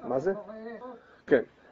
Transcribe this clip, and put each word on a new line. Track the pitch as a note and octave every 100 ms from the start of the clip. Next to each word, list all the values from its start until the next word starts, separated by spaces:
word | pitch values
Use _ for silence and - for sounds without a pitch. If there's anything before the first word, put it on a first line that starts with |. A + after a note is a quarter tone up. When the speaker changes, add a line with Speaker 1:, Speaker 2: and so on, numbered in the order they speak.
Speaker 1:
מה | - C3
זה? | E3+
Speaker 2:
אתה | G#3
קורא | G3 A3 A3+ A3 B3+ A#3 - - -
Speaker 1:
כן, | C3 - - -